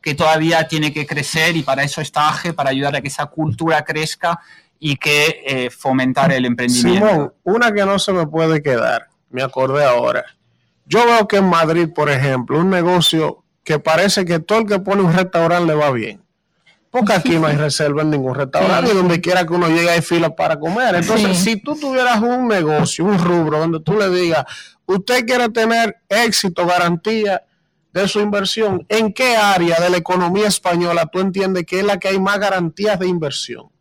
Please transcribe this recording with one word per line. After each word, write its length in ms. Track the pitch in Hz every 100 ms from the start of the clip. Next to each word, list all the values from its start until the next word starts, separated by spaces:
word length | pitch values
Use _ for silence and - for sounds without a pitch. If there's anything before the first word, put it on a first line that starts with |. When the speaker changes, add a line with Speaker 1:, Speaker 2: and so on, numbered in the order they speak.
Speaker 1:
que 140 | 156
todavía 520 | 147 160 160 160 165 156
tiene 240 | 160 151
que 140 | 151
crecer 500 | 143 151 139 160 160
y 80 | 170
para 200 | 139 135
eso 180 | 143 -
está 260 | 147 151 151
aje, 240 | 151 175
para 180 | 160 139
ayudar 240 | 135 147 147
a 40 |
que 60 | 143
esa 200 | - 147
cultura 560 | 156 156 113 165 156
crezca 540 | 151 156 156 - 170 170 - - _ _
y 200 | 156 139
que, 460 | 147 147 156 - 139
eh, 220 | 131 123
fomentar 640 | - 139 131 131 131 135
el 100 | 131
emprendimiento. 640 | 127 120 123 123 120 185 214
Speaker 2:
Simón, 260 | 170 143 _
una 280 | 180 220 240
que 140 | 208
no 120 | 196 196
se 120 | -
me 160 | 185 156
puede 340 | 160 160 156
quedar, 460 | 147 120 120 120 - _ _
me 120 | 123
acordé 440 | 131 131 131 143
ahora. 400 | 139 123 123 117 - _ _ _ _ _
Yo 200 | - 190
veo 200 | 240 233 208
que 80 | 202
en 80 | 190
Madrid, 400 | 170 160 165 165
por 140 | 170 147
ejemplo, 500 | 135 139 131 120 143
un 100 | 190
negocio 760 | 180 170 180 156 160 151 - _ _
que 160 | - 151
parece 460 | 160 160 196 196
que 140 | 175 170
todo 200 | 160 220
el 80 | 214
que 120 | 202
pone 220 | 185 196
un 100 | 180
restaurante 540 | 175 185 170 165 175 165
le 60 |
va 140 | 151 147
bien. 300 | 123 107 98 _ _ _ _ _ _ _
Porque 220 | 247 208
aquí 260 | 196 165 165
no 80 | 160
hay 80 |
reserva 460 | 147 151 - 151 143
en 80 | 151
ningún 240 | 147 131
restaurante, 520 | 127 135 - 190 - 254
Speaker 3:
Sí. 60 |
Speaker 2:
y 40 | 196
donde 240 | 180 170
quiera 240 | 170 180 165
que 60 |
uno 160 | 175 165
llegue 200 | 165 170
hay 120 | 170
fila 340 | - 170 165
para 240 | - 160 151
comer. 340 | 160 214 247
Entonces, 420 | 175 170 226 202 180
Speaker 3:
Sí. 140 | 202
Speaker 2:
si 80 | 220
tú 140 | - 302
tuvieras 420 | 285 254 247 226
un 280 | 240 247 247
negocio, 560 | 202 156 151 170 -
un 120 | 180 196
rubro, 400 | 170 175 156 151
donde 200 | 165 160
tú 180 | 156 208
le 120 | 196
digas, 340 | 180 175 156 135 - - _
"Usted 400 | - 190 - 254
quiere 220 | 233 247 240
tener 460 | 233 226 233 226 - _
éxito, 580 | 208 233 185 196 170 175
garantía 720 | 180 175 170 214 220 202 185 _ _ _ _ _
de 140 | 175 196
su 120 | 208
inversión", 680 | 208 202 196 220 214 185 -
¿en 220 | 214 220
qué 240 | - 254 226
área 400 | 208 190 170 165
de 100 | 175
la 80 | 180
economía 500 | 165 180 175 190 208
española 560 | - 180 170 175 170 160
tú 80 | 180
entiendes 420 | 190 185 190 185
que 140 | 170 185
es 60 |
la 120 | 202 190
que 120 | 190
hay 100 | 190
más 180 | 190 202
garantías 600 | 202 190 170 175 208 190
de 80 | 185
inversión? 600 | 175 151 - - 117 - _